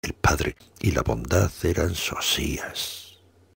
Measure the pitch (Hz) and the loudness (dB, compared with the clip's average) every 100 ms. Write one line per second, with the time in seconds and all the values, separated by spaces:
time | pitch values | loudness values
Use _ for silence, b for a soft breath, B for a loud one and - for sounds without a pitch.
0 | - - - 76 - - - - - - | -8 -2 2 2 0 -4 -20 -6 -2 0
1 | - 58 60 92 98 - 82 87 82 87 | 0 -2 2 4 4 2 0 2 2 0
2 | - - - - 73 73 - - - - | -4 -2 0 0 0 -4 -6 -6 -8 -8
3 | - - _ _ _ | -16 -20 _ _ _